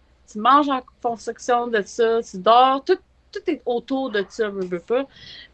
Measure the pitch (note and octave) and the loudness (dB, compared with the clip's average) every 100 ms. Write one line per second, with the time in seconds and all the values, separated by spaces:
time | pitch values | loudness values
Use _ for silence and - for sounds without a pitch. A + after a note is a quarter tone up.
0 | _ _ _ G#3+ A3+ C#4 C#4+ C4 - _ | _ _ _ -2 4 4 4 -2 -6 _
1 | B3 A3+ - A#3 - A#3+ A#3+ A3 G3+ - | -8 -6 -10 -8 -2 0 0 -2 -2 0
2 | A3+ A3+ A3+ F#3+ F#3+ A#3 C4 C4+ C4+ F#4 | 0 0 -4 -2 4 6 6 2 -2 -2
3 | _ _ _ G4+ - D4+ - A#3+ A#3 C4+ | _ _ _ -12 -8 -6 -4 -6 -4 -6
4 | C4 G#3 F#3+ - G#3+ G3 F#3 F3 - A#3+ | -4 -4 -4 -4 -6 -6 -8 -8 -4 -4
5 | C#4 - - - - | -4 -12 -20 -20 -20